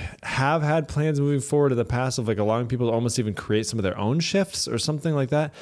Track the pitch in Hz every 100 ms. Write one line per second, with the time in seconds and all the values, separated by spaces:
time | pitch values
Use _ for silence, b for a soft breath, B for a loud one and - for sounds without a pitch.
0 | B - - 123 135 160 147 160 147 147
1 | 156 143 143 143 - 147 143 120 113 120
2 | 131 131 113 104 104 117 120 123 120 113
3 | 120 127 107 92 - 107 110 113 95 -
4 | 104 156 165 196 190 - - 113 - 151
5 | 165 147 131 147 151 B